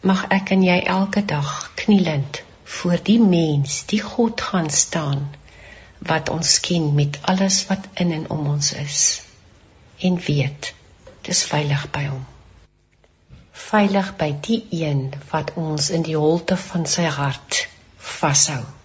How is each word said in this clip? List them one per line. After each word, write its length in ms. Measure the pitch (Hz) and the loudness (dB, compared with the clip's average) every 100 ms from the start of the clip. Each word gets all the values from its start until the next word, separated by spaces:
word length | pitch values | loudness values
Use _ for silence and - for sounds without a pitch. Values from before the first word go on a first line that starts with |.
mag 240 | 185 190 - | 2 0 2
ek 240 | 190 190 | 0 2
en 160 | 190 185 | 4 4
jy 100 | 180 - | 4 2
elke 320 | 185 196 196 | 0 0 0
dag 320 | 202 147 143 - - | 0 -2 -2 -6 -10
knielend 720 | - - 202 170 151 - - - - - | -6 4 4 4 0 -2 -8 -16 -20 -16
voor 320 | - 180 175 | -6 0 0
die 200 | - 226 | 4 6
mens, 600 | 214 175 160 147 143 - | 6 6 4 2 0 -4
die 200 | - 214 | -2 -4
God 400 | 202 - 226 220 | -4 0 0 0
gaan 240 | - 190 160 | -4 -2 0
staan, 640 | 147 - 170 151 139 143 - - - - - - - | 0 0 -2 -2 -2 -4 -10 -20 -20 -20 -20 -20 -14
wat 280 | - 160 156 | -2 -2 0
ons 300 | 165 165 - | -2 0 0
ken 320 | - 175 151 | 2 0 2
met 300 | 147 143 - | 2 2 -2
alles 420 | - 190 190 185 - | -2 2 2 0 -2
wat 160 | 190 - | -6 -6
in 180 | - 175 | -4 -2
en 160 | 160 160 | -2 -4
om 200 | 151 147 147 | -4 -2 0
ons 160 | 143 - | -2 -4
is, 280 | 143 143 - - - - - - _ _ - - | -6 0 0 -2 -10 -20 -20 -20 _ _ -20 -4
en 180 | 185 180 | 0 0
weet, 540 | - 147 - - - - - - - - | 0 0 0 -4 -12 -14 -20 -20 -20 -18
dis 220 | - 175 | -4 -2
veilig 400 | - 151 147 143 - | 0 -2 0 -2 -2
by 120 | 143 143 | -6 -6
hom. 140 | 135 131 - - - _ _ _ _ _ _ _ - - | -6 -10 -16 -20 -20 _ _ _ _ _ _ _ -20 -20
Veilig 580 | - - 214 202 196 190 - | -20 0 2 4 2 0 -2
by 140 | 151 143 | -4 -4
die 180 | - 226 - | -2 -2 -2
een 340 | 170 156 139 131 135 - | -4 0 0 -2 -8 -6
wat 260 | 156 151 | -4 -4
ons 360 | - 156 151 143 | -4 -4 -2 0
in 80 | 170 | 0
die 140 | 160 156 | 0 2
holte 380 | 151 170 - 185 | 4 2 2 -2
van 300 | - 180 156 | -2 -4 -2
sy 180 | - 170 | 0 0
hart 540 | 139 139 131 - - - - - _ | 0 -4 -4 -4 -4 -4 -12 -20 _
vashou 600 | - - 156 147 147 139 110 - | -16 -2 2 4 2 0 -8 -14